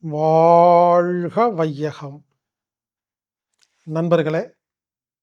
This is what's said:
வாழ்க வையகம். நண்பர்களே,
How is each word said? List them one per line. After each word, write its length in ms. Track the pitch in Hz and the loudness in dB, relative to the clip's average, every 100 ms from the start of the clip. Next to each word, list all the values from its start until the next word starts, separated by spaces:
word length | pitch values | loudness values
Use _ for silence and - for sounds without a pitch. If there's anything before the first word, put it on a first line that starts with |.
வாழ்க 1400 | 165 151 156 160 165 170 175 175 175 175 175 180 175 185 240 | -10 -4 0 2 4 4 6 4 4 2 0 -4 -6 -2 -2
வையகம். 760 | 180 160 143 151 143 143 147 _ _ _ _ _ _ _ _ _ _ _ _ _ _ _ _ - | -2 -6 -6 -10 -10 -18 -18 _ _ _ _ _ _ _ _ _ _ _ _ _ _ _ _ -10
நண்பர்களே, 560 | 156 170 170 151 160 240 _ _ _ _ _ _ _ | -6 0 0 0 -4 -8 _ _ _ _ _ _ _